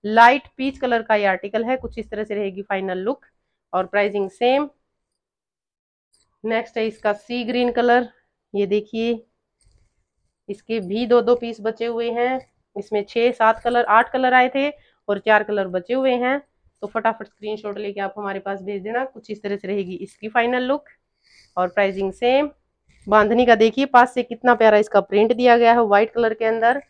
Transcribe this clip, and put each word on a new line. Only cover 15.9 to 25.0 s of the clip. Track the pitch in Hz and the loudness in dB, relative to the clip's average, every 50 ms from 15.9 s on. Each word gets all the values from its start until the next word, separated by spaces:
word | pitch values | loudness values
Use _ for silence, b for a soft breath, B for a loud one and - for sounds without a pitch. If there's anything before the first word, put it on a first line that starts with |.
| 240 | -2
हुए | 262 262 262 247 | 0 0 0 0
हैं। | 240 240 254 269 285 285 _ _ _ _ _ _ _ 208 | 0 0 -2 -2 -4 -6 _ _ _ _ _ _ _ -16
तो | 208 | -8
फटाफट | _ 233 226 226 220 226 214 | _ -2 -2 -2 -2 -2 -14
स्क्रीनशॉट | _ _ _ 208 214 214 208 214 208 202 | _ _ _ -12 -12 -12 -10 -10 -12 -10
लेके | 202 214 202 202 202 | -8 -10 -10 -8 -8
आप | 196 190 - | -8 -8 -8
हमारे | 208 208 196 196 196 | -10 -10 -8 -8 -8
पास | 196 196 196 196 | -8 -8 -10 -8
भेज | 185 196 208 196 180 | -8 -10 -10 -8 -8
देना। | 214 226 247 269 | -6 -6 -6 -6
कुछ | 262 _ 226 _ - | -6 _ -20 _ -14
इस | 208 214 - | -14 -12 -8
तरह | 202 202 | -8 -8
से | 202 - | -8 -6
रहेगी | 185 202 202 190 175 185 | -6 -6 -6 -6 -8 -10
इसकी | - - 190 - _ 208 214 | -12 -12 -14 -16 _ -16 -4
फाइनल | 214 240 233 240 254 254 254 | -2 -2 -2 0 -2 -2 -2
लुक | 254 277 294 _ _ _ _ _ _ _ _ b b b b b b _ | -2 -4 -4 _ _ _ _ _ _ _ _ b b b b b b _
और | 180 185 180 | -4 -4 -2
प्राइसिंग | 175 208 202 190 180 190 196 190 190 | 0 -2 -2 -2 -2 -4 -6 -6 -6
सेम। | - 240 240 254 277 302 285 _ _ _ _ _ _ _ _ _ _ _ | -2 0 2 2 2 0 -2 _ _ _ _ _ _ _ _ _ _ _
बांधनी | 190 208 214 208 208 233 240 247 | 0 2 2 2 2 2 2 4
का | 240 233 | 4 4
देखिए, | 202 220 226 220 262 277 | 4 4 0 2 0 -4
पास | 277 - 247 247 254 - | 4 4 4 4 4 0
से | 254 240 | -6 -6
कितना | - 233 - - 247 240 | -6 -10 -2 2 2 2
प्यारा | 220 226 220 214 208 | 6 4 4 6 4
इसका | 214 208 - 202 | 2 4 2 0